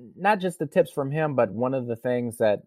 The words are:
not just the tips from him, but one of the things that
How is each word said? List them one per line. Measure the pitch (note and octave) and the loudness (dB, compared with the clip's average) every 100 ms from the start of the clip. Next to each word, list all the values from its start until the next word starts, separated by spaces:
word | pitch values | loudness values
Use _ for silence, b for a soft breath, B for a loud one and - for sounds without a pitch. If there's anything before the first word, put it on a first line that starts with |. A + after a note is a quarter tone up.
| A#2+ D3 | -20 -4
not | F#3+ G#3 | 0 2
just | F3+ - | 0 -4
the | D3 | -2
tips | F#3+ E3+ | 2 2
from | - C3+ | 0 -4
him, | D3+ D3+ B2+ | 0 0 2
but | A2+ | 0
one | G2+ B2+ | 0 -2
of | C3+ A#2+ | -2 -4
the | A2+ | -6
things | B2+ B2 A#2+ A2 | -2 -2 -2 0
that | A2 G2+ | 2 0